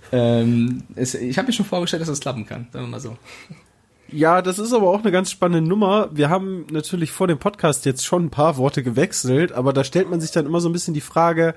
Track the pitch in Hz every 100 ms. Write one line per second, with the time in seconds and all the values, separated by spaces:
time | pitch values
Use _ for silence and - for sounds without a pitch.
0 | - 123 120 117 117 117 120 127 - -
1 | 127 - 123 156 262 - 196 180 170 165
2 | 165 139 139 123 - 110 120 127 123 117
3 | 123 117 - - - - _ _ _ _
4 | - 151 160 180 180 185 226 240 190 202
5 | 214 180 185 - 175 170 160 208 196 208
6 | 196 147 143 185 190 185 147 156 - 180
7 | 156 - 185 151 202 - 160 - 139 131
8 | - 180 165 - 160 135 135 147 123 117
9 | 165 - 127 131 170 123 131 135 131 175
10 | 185 170 160 170 147 170 170 170 - 151
11 | - 160 170 165 165